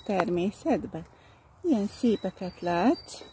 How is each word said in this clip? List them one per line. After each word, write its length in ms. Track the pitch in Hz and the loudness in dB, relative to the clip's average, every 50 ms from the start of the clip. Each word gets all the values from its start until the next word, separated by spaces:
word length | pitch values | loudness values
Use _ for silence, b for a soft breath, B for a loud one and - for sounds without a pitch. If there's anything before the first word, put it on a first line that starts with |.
| - | -4
természetbe. 960 | - 208 185 175 165 175 175 170 202 202 - - 330 269 175 - - - 160 165 - b b b b b b b b b b - | -2 0 0 2 2 0 0 0 -2 -4 -2 0 0 0 0 0 -4 -8 -10 -12 -12 b b b b b b b b b b -2
Ilyen 240 | 359 302 214 196 208 - - | 0 2 2 0 -2 -2 0
szépeket 640 | - 240 214 196 - 190 - - 196 180 - - | 2 2 2 2 0 -4 -6 -8 -10 -10 -10 -6
látsz. 640 | - 175 175 170 180 240 330 - - - - - - - | -2 0 2 4 4 4 4 2 0 -8 -12 -12 -14 -16